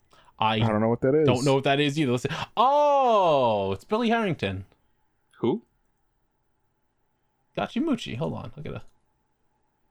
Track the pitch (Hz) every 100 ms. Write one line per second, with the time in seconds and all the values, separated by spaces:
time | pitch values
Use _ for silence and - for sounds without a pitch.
0 | _ _ _ - 110 110 113 107 113 120
1 | 131 151 147 123 143 135 139 143 147 143
2 | 135 123 135 160 - - 254 294 294 277
3 | 254 214 180 143 123 104 98 98 - 214
4 | 233 233 208 147 98 95 - _ _ _
5 | _ _ _ - 139 214 - _ _ _
6 | _ _ _ _ _ _ _ _ _ _
7 | _ _ _ _ _ - - 233 330 247
8 | - 123 160 113 - - - - - _
9 | _ _ _ _ _ _ _ _ _